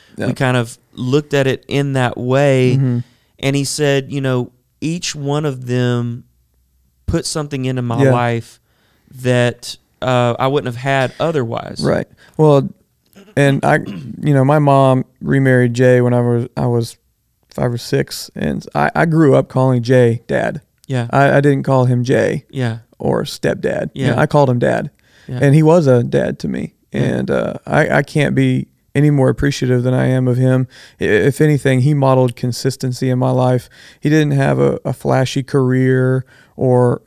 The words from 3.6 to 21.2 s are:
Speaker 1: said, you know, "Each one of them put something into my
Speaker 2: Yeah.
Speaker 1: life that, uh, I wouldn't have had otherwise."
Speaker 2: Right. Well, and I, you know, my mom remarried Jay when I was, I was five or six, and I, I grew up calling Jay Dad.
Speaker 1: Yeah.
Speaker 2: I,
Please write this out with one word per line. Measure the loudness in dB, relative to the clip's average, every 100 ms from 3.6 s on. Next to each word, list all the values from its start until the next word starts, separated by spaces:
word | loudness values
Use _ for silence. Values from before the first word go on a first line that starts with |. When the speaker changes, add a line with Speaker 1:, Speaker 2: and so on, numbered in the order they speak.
Speaker 1:
said, | -4 -2 0 0 -2
you | -4
know, | -2 -2 -4 _ _ _
"Each | -6 -6 -8
one | -8 -4 -2 -4
of | -6 -4
them | -2 0 -2 -4 -8 -14 _ _ _ _ _ _ _ -6
put | -4
something | -4 -6 -6 -6
into | -4 -4
my | -4 0
Speaker 2:
Yeah. | 2
Speaker 1:
life | 2 0 -4 -8 -18 _ _ _ _ _ -6
that, | -2 0 0 -2 -12 -18 _ _
uh, | -2 0 0 0
I | -2
wouldn't | -2 -4
have | -6
had | -2 -2 -2 -2
otherwise." | -4 -2 -4 -6 -10 -4
Speaker 2:
Right. | -2 -2 -4 _ -10 0
Well, | 4 4 2 -8 _ _ _ -20 -8 0
and | 2 2
I, | 0 0 -2 -12 -14 -6
you | 0
know, | 2
my | 4 4
mom | 4 4 4 2 -2 _
remarried | -2 2 4 4 2
Jay | 2 4 4
when | 4
I | 2
was, | 2 0 -2 -4
I | -2
was | -2 -4 -10 _ _ _ _ _
five | -6 -4
or | -4
six, | -4 -4 -4 -10 -14 -8
and | -6 -6 -6
I, | -4 -2
I | -2 0
grew | 2 4
up | 2 0
calling | 0 0 0
Jay | 2 4 4 0 -4
Dad. | -4 -4 -6 -14 _ -8
Speaker 1:
Yeah. | -6 -2
Speaker 2:
I, | 2